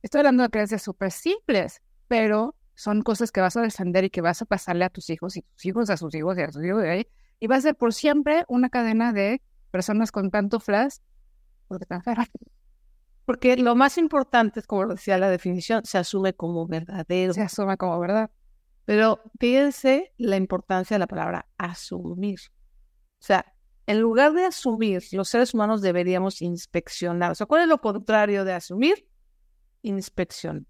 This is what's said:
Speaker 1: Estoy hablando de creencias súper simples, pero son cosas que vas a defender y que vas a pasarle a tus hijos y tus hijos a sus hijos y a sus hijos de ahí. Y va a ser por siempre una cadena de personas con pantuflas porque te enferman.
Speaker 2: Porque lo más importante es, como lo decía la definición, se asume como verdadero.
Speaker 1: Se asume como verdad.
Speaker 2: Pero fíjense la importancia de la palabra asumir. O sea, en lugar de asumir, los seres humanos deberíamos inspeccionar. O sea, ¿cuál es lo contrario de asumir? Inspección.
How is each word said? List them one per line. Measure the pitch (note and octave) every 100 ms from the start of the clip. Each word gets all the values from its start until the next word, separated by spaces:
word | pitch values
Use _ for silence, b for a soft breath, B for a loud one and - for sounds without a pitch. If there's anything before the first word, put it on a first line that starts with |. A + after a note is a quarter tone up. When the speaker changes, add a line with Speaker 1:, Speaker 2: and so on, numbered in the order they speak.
Speaker 1:
Estoy | A3 D4
hablando | C#4+ B3+
de | A#3+
creencias | G#3+ G#3 G#3+
súper | - - G3
simples, | - E4 G#4 - G#3+ E3 - _ _ _
pero | A#3 A3 G#3+ A#3 - _ -
son | G#3+ G#3+
cosas | G#3+ G#3 A#3
que | -
vas | F#3 A#3
a |
defender | A3+ - F3+ F3+
y | F#3+
que | -
vas | E3+ E3+
a | A3+
pasarle | F#3+ - F3 F#3
a |
tus | - -
hijos | D#3+ F3+ F#3
y |
tus | - _ F#3
hijos | G#3 G#3+
a | E3
sus | D#3+ D#3
hijos | D#3+ F3+
y |
a | D3+
sus | C#3+
hijos | E3+ G#3
de | F3
ahí. | F3+ A#3 _ _ _
Y | A3+
va | C4
a |
ser | D4 D4+
por | A#3
siempre | A3 D4+ D4 D4 D#4 -
una | B3 B3+
cadena | B3+ A3+ A3 A#3
de | G#3 G3 C4 _ _ _
personas | F3+ F3+ G#3 A3
con | G#3 F#3+
pantuflas | G#3 G3+ A3 - G#3 C4+ - _ _ _ _ _ _ _
porque | F#3 F3+
te | F3
enferman. | A#3 A3+ A#3 - - _ _ _ _ _ _ _ -
Speaker 2:
Porque | B3 B3+ B3+
lo | B3 A#3+
más | C4+ E4+
importante | D#4+ D4 C4 A#3+ A3 A3
es, | -
como | G3+
lo | G3 F#3+
decía | - F#3+
la | G3
definición, | F3+ F#3 F3+ - A3+ -
se | G3
asume | E3+ G3 F#3+
como | - E3+ E3+ E3+
verdadero. | D#3+ F3 G3 D#3+ F3+ F#3
Speaker 1:
Se | F3+
asume | G3+ - G3 G3
como | F#3 E3+
verdad. | F3 G#3 A3 _ _ _ _ _ -
Speaker 2:
Pero | G#3 A3 - - -
fíjense | A#3+ C4 C#4+ - C4+ C#4 F#4+ _
la | A#3 G3
importancia | F#3+ F3+ - F#3 F#3 G#3+
de |
la | F3
palabra | - D#3+ F3 - _
asumir. | F3 E3+ - F3+ E3+ F3 G3+ F#3+ - _ _ _ _ _ _ _
O | -
sea, | A2 - _ _ _ -
en | G#3+
lugar | A3+ A3+ C#4+
de | D#4+ F#4
asumir, | - B3+ A3 A3 F#3 -
los | F#3+ F#3+
seres | A#3 B3
humanos | A3+ G#3 A3
deberíamos | G3 F3 F3 F3+ F#3+ -
inspeccionar. | F3 F3 - F3 - - F3 F3 F3
O | E3
sea, | G#3
¿cuál | D#4
es | E4+
lo | D#4
contrario | - G3+ - A3 G#3 G3+
de | F#3+
asumir? | F3+ - F3+ C#4+ G4+ _ _ _ _ _ _ _ _
Inspección. | A3 G3 F#3 - F3+ - E3 D#3 -